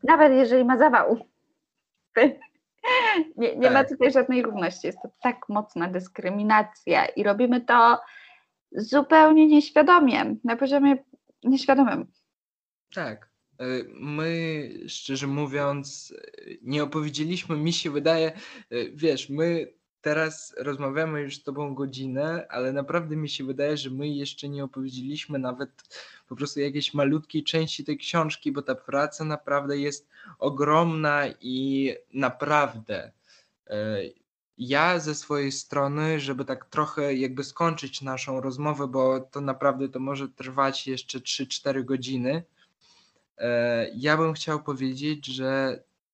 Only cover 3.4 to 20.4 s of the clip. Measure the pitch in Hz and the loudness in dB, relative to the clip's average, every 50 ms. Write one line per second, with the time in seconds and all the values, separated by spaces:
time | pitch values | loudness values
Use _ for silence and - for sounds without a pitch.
3.4 | 233 - - - 247 247 254 269 269 269 269 - 254 - 262 262 247 262 254 247 | -2 -2 2 4 4 6 6 4 4 2 2 2 2 4 4 4 2 2 2 0
4.4 | 240 226 214 196 175 165 175 - - 170 - - - - - _ - 247 247 - | 0 0 -2 -2 -4 -4 -4 -6 -8 -8 -8 -8 -12 -18 -10 _ -4 -4 -4 -4
5.4 | - - 208 208 208 - - 170 170 185 180 185 185 185 - - - 180 196 208 | -6 -6 -4 -4 -4 -4 -6 -6 -4 -4 -4 -6 -8 -10 -12 -8 -6 -4 -4 -2
6.4 | 208 214 220 214 208 208 - _ _ - 165 - - - - - 208 202 202 208 | 2 2 4 4 2 0 -6 _ _ 0 2 2 2 0 -2 0 0 0 2 2
7.4 | 247 240 247 247 240 - 233 240 233 233 233 - - - - - - - - _ | 2 2 2 2 2 4 6 8 8 8 6 4 0 -8 -20 -20 -20 -20 -20 _
8.4 | _ _ _ _ _ _ - - 220 220 262 294 285 - 320 320 311 311 311 311 | _ _ _ _ _ _ -8 -8 -2 0 2 2 4 6 8 10 10 10 10 10
9.4 | 311 302 302 294 294 - - 302 302 311 349 349 302 254 - - 208 220 214 214 | 10 10 8 8 6 6 4 4 6 8 8 8 8 6 4 2 0 -2 -4 -4
10.4 | - 233 233 233 269 262 277 285 277 285 277 262 - _ - - _ _ _ _ | -4 -4 -2 0 0 2 4 4 6 6 4 4 0 _ -20 -20 _ _ _ _
11.4 | - 233 269 262 - - 269 262 269 226 - 170 175 - _ _ _ _ _ _ | 0 2 2 4 4 4 4 6 4 4 2 -2 -6 -10 _ _ _ _ _ _
12.4 | _ _ _ _ _ _ _ _ _ _ - 185 165 123 107 107 _ _ _ _ | _ _ _ _ _ _ _ _ _ _ -10 -8 -8 -8 -8 -12 _ _ _ _
13.4 | _ _ _ - 123 127 127 127 - - - - 127 147 147 151 156 165 165 165 | _ _ _ -10 -8 -6 -6 -6 -8 -10 -12 -12 -10 -8 -6 -4 -4 -4 -4 -4
14.4 | 165 160 160 151 143 - - 92 - - - - - - 135 131 139 139 139 143 | -4 -4 -6 -6 -8 -10 -12 -14 -14 -14 -14 -12 -8 -6 -6 -4 -4 -4 -2 -2
15.4 | 147 139 135 143 143 143 143 143 139 139 - - - - - - - - - - | -2 -2 -2 -2 -2 -2 -2 -4 -6 -10 -14 -16 -18 -18 -20 -20 -20 -20 -20 -20
16.4 | - - - - - 123 139 147 147 139 143 160 151 151 - 147 151 160 180 175 | -18 -18 -18 -14 -8 -4 -2 -2 -2 -2 -2 -4 -6 -4 -4 -4 -4 -4 -4 -6
17.4 | - - 160 151 151 170 165 - - 165 143 147 143 160 165 165 160 160 156 - | -6 -6 -4 -2 -2 -2 -2 -2 -4 -4 -4 0 2 2 2 2 0 -2 -4 -8
18.4 | - - - - - _ 117 120 113 - - 151 156 160 139 127 - - 139 147 | -16 -18 -20 -20 -14 _ -8 -6 -6 -8 -6 -2 0 0 0 0 -4 -6 -4 -2
19.4 | 165 170 170 165 143 - - _ _ _ _ _ - 151 151 156 160 156 151 - | 0 0 0 -2 -4 -6 -10 _ _ _ _ _ -4 -2 0 0 -2 -2 -4 -8